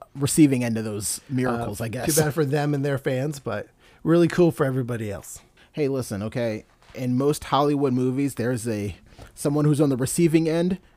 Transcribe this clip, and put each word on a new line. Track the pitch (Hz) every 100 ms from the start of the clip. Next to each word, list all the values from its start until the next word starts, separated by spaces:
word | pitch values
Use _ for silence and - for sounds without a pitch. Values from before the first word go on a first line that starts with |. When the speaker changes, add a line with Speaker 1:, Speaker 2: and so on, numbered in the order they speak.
| - -
Speaker 1:
receiving | 139 - 151 131
end | 120 113
of | 110
those | 104 98 - -
miracles, | 127 127 120 117 104
Speaker 2:
Uh, | 113
Speaker 1:
I |
guess. | 113 123 156
Speaker 2:
Too |
bad | 151
for | 151 143
them | 147 147 143
and | 143
their | 139
fans, | 143 131 143 139
but | - 107 - _ _ -
really | - 170 170
cool | - 170
for | - 139
everybody | 131 123 117 107
else. | 95 - - - _ _
Speaker 1:
Hey, | - 143
listen, | 135 120 101
okay? | 107 127 117 107 - _ -
In | - 127 123
most | 143 151 -
Hollywood | 135 147 143 143
movies, | 127 127 131 143 -
there's | 117 127 113
a | 107 101 - - - - -
someone | 151 147 151
who's | 143
on | 151
the | 127
receiving | 131 - 170 160 160
end | 165 175 185 -